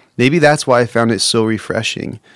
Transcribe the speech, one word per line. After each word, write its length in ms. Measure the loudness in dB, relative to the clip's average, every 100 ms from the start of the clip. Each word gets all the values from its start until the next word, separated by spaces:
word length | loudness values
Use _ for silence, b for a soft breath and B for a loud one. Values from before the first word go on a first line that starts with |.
| b 0
Maybe 240 | 2 4
that's 260 | 2 2 2
why 140 | 2
I 60 | 2
found 260 | 0 0
it 80 | 0
so 240 | -2 0
refreshing. 800 | -2 -4 -4 -6 -6 -8 -10 -12 b